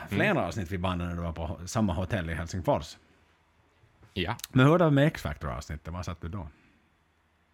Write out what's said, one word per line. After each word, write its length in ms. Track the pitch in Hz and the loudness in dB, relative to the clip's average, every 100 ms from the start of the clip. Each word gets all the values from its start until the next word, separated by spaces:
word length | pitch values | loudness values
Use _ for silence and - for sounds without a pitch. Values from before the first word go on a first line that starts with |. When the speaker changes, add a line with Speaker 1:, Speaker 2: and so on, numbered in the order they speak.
| - | -2
Speaker 1:
flera 380 | 98 196 165 90 | 0 2 2 0
avsnitt 240 | - 85 | -2 -4
vi 60 | 95 | -2
bandade 320 | 92 87 87 | 0 0 -2
när 60 | 85 | -2
du 40 | |
var 120 | 85 | -4
på 260 | 82 82 98 90 | -4 -6 -6 -4
samma 280 | 120 104 | 0 2
hotell 360 | 82 90 104 82 | 0 -2 -2 -2
i 40 | |
Helsingfors. 640 | 82 82 92 110 120 - - _ _ _ _ _ _ _ _ _ _ - | -4 -4 -4 0 0 0 -16 _ _ _ _ _ _ _ _ _ _ -12
Speaker 2:
Ja. 220 | - 85 120 - | -4 -4 -4 0
Speaker 1:
Men 160 | 127 135 | 4 6
hur 60 | |
var 80 | 175 | 8
det 120 | 160 | 6
med 160 | 139 147 | 6 4
X-Factor-avsnittet? 840 | - - 73 76 60 - 76 80 | 2 -8 -6 -6 -8 -8 -10 -8
Var 100 | 87 | -10
satt 180 | 92 85 | -8 -8
du 80 | 87 | -10
då? 180 | 101 82 - _ _ _ _ _ _ _ _ _ | -10 -12 -16 _ _ _ _ _ _ _ _ _